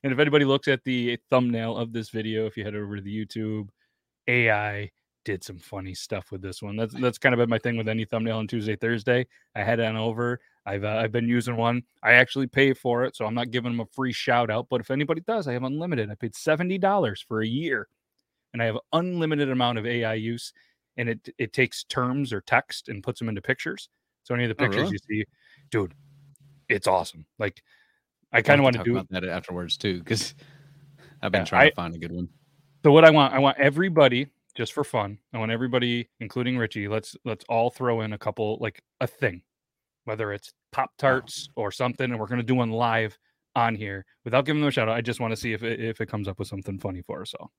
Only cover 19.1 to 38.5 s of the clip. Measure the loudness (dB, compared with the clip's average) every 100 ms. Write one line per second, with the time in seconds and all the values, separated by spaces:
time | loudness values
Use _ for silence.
19.1 | -2 0 0 0 2 0 0 -2 -2 -2
20.1 | -2 -4 -6 -10 _ _ _ _ -6 -4
21.1 | -4 -10 -6 -4 0 0 0 -6 -4 -2
22.1 | -2 -4 -6 0 0 0 -16 -12 -8 -8
23.1 | -6 -6 -6 -4 -4 -6 -10 -16 _ _
24.1 | _ _ -2 -2 0 0 0 -2 -4 -4
25.1 | -6 -6 _ _ _ _ -2 -2 -8 _
26.1 | _ -20 _ -20 _ -2 0 4 2 2
27.1 | -10 -20 -6 -6 -6 _ _ _ _ _
28.1 | _ _ 0 6 6 6 4 0 -2 -2
29.1 | -6 -4 -6 -6 -8 -6 -4 -2 -4 -2
30.1 | -2 -2 -10 -20 -20 -20 -20 -20 -20 -20
31.1 | -8 -2 -2 2 6 6 4 -6 -6 -8
32.1 | -8 -8 _ _ _ _ _ 6 10 10
33.1 | 10 4 4 2 4 2 2 0 6 6
34.1 | 6 -4 _ _ -8 -6 -4 -2 -2 -4
35.1 | -8 _ -6 -4 -2 0 0 0 -2 -6
36.1 | _ -8 -4 -2 0 -2 -4 -4 -4 -6
37.1 | -12 -8 -8 -2 0 0 0 -2 0 -2
38.1 | -4 -6 -4 -4